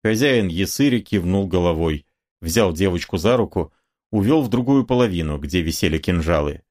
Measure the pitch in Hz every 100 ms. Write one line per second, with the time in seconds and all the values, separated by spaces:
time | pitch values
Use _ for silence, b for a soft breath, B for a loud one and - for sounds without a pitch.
0 | 110 110 143 123 95 82 92 - 143 120
1 | - 104 87 98 98 90 87 80 82 76
2 | _ _ _ _ 82 113 98 82 98 87
3 | - 95 95 123 101 - 80 _ _ _
4 | _ 107 101 156 123 120 123 139 120 123
5 | 120 87 78 73 71 87 80 - 80 78
6 | - 87 80 82 73 - _